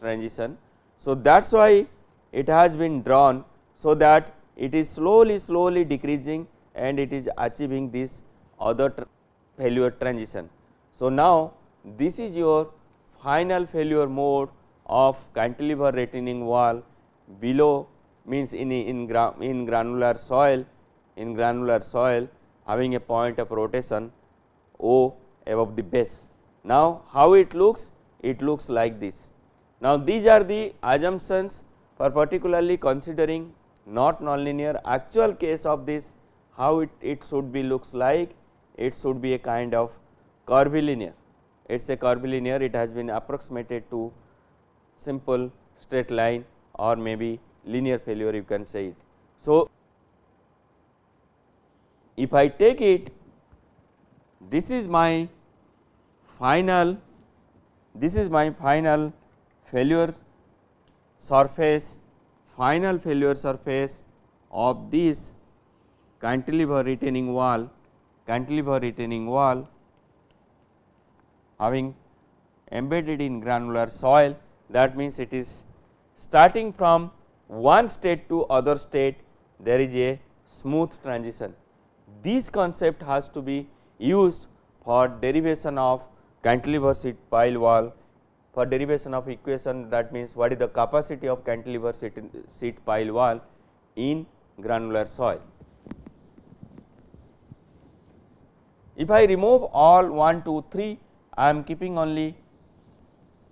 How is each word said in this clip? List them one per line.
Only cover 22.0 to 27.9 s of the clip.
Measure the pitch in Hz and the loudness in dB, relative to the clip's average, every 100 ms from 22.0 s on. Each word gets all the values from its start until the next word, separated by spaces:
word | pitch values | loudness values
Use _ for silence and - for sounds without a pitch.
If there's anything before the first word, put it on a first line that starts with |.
| 127 120 127 _ _ _ - | 0 0 -4 _ _ _ -6
having | 113 127 | -2 -2
a | 123 | -4
point | - 117 120 117 | -4 -2 -2 -4
of | 113 | -4
rotation | 110 110 127 120 107 113 _ _ _ _ _ _ _ | -4 -2 -4 -4 -6 -6 _ _ _ _ _ _ _
O | 113 131 131 - - _ - | 2 4 4 -2 -20 _ -4
above | 110 113 110 | -2 -2 -4
the | |
base. | 95 123 113 - - _ _ _ | -2 -2 -2 -8 -20 _ _ _
Now, | - 131 165 165 - | 0 4 4 0 -6
how | 135 160 | 4 8
it | 196 185 | 8 6
looks? | 170 202 220 - | 4 2 2 -10